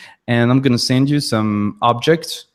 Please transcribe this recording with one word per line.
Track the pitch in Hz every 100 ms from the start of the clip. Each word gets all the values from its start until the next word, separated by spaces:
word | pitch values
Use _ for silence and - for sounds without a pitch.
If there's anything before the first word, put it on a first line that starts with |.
| - _ -
And | 120 120
I'm | 131
gonna | 135 120
send | - 131 139
you | 147
some | - 110 107 104 104 -
object | 117 117 151 165 - - -